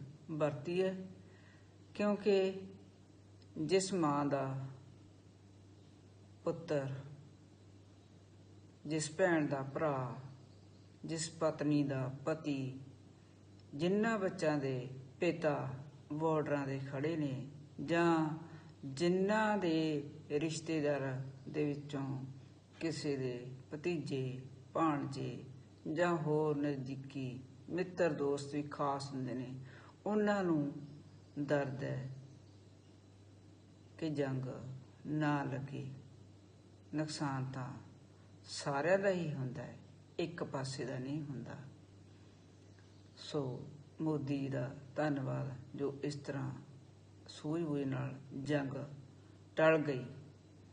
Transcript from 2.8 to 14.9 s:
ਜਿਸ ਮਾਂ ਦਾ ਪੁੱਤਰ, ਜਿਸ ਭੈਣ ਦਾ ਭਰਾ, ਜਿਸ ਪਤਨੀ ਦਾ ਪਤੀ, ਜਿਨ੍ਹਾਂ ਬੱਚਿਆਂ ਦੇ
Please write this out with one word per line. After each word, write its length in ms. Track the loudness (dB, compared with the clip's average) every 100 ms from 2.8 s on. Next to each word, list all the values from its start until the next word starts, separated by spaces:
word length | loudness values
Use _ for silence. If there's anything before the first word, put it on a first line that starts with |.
| -20 -20 -20 -20 -20 -20 -12 -4
ਜਿਸ 360 | 2 4 4
ਮਾਂ 320 | 2 4 4 2
ਦਾ 420 | 2 0 -4 -6 -10 -18 -20 -20 -20 -20 -20 -20 -20 -20 -20 -20 -20 -20 -20 -20 -4
ਪੁੱਤਰ, 440 | -2 -2 0 0 0 -4 -8 -16 -18 -20 -20 -20 -20 -20 -20 -20 -20 -20 -20 -20 -20 -20 -20 -12 -4
ਜਿਸ 260 | -2 -2
ਭੈਣ 340 | 4 4 6 4
ਦਾ 160 | 0
ਭਰਾ, 540 | -2 0 0 2 -2 -6 -12 -16 -20 -20 -20 -20 -20 -12
ਜਿਸ 260 | -6 -4 -6
ਪਤਨੀ 540 | 0 0 2 4 4
ਦਾ 300 | 4 0 -2 -2
ਪਤੀ, 560 | -2 -2 0 -2 -2 -6 -12 -18 -20 -20 -20 -20 -20 -20 -12
ਜਿਨ੍ਹਾਂ 440 | 0 4 4 4 4
ਬੱਚਿਆਂ 400 | 0 2 4 4
ਦੇ 300 | 2 0 -4